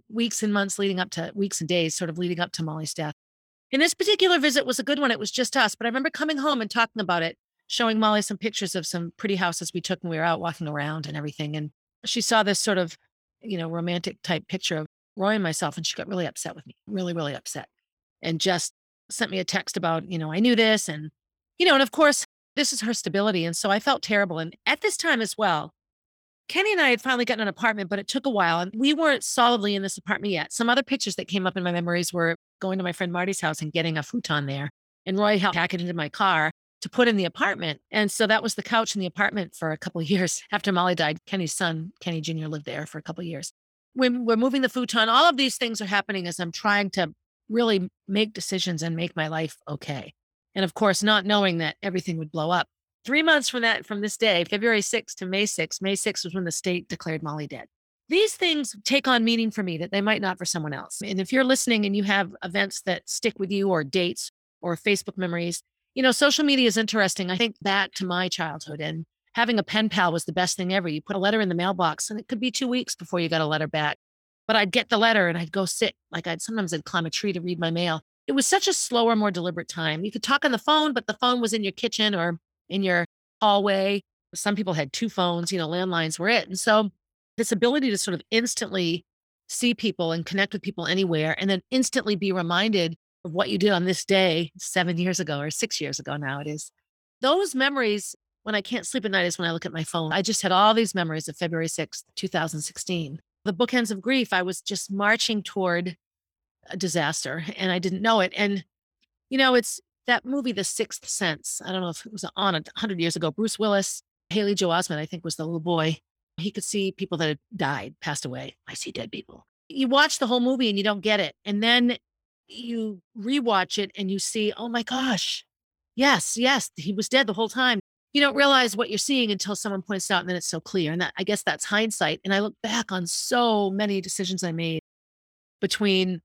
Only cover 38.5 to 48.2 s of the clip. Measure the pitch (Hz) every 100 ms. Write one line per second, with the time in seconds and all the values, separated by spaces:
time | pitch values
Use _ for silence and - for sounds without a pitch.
38.5 | - - 226 226 202 180 - 202 202 170
39.5 | - 160 156 - 170 156 190 180 - -
40.5 | 208 202 185 180 170 151 160 - 190 160
41.5 | - 175 160 170 - 180 165 156 160 156
42.5 | 151 151 147 151 156 - 165 170 143 -
43.5 | - _ _ _ 254 254 247 233 226 254
44.5 | 269 254 254 240 226 220 254 339 269 269
45.5 | - 240 214 196 202 - 196 175 170 170
46.5 | - 214 202 196 190 160 - _ _ -
47.5 | 226 226 196 185 - - 202